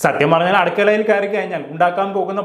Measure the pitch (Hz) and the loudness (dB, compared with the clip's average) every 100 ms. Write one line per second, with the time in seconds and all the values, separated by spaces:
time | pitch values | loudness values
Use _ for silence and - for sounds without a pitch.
0 | 156 135 147 165 175 196 175 190 202 214 | 0 2 2 2 2 2 2 2 2 2
1 | 220 202 202 208 185 165 135 160 175 180 | 2 0 0 -4 -4 -8 -6 0 0 0
2 | 196 196 180 196 | -2 -2 -4 -4